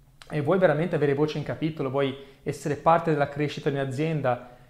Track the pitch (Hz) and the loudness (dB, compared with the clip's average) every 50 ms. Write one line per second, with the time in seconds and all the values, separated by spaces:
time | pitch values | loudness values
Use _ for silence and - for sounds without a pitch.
0 | - - - - - - 165 151 139 135 180 196 185 170 143 147 165 170 165 147 | -20 -20 -20 -20 -16 -8 -6 -4 0 0 2 4 4 4 4 2 0 0 0 2
1 | 147 143 139 135 151 151 - 156 139 - 127 - 156 165 156 - 139 135 127 139 | 2 2 2 2 2 0 0 -4 -6 -6 -4 -4 -4 -4 -2 -4 -4 -2 0 0
2 | 139 135 131 - - - - - - 151 143 - - 160 143 143 - 165 165 170 | 0 0 -2 -6 -12 -18 -20 -10 -8 -8 -8 -6 -4 -6 -6 0 4 4 4 4
3 | 165 170 156 143 143 139 - - 147 147 - - - 156 139 139 139 135 123 123 | 4 2 2 2 0 -2 0 -2 -2 -2 -2 -2 -2 -2 0 0 -2 -2 -2 -2
4 | 156 160 165 151 131 127 123 120 - - - - - - | -2 0 0 0 0 0 0 -2 -4 -10 -20 -20 -20 -20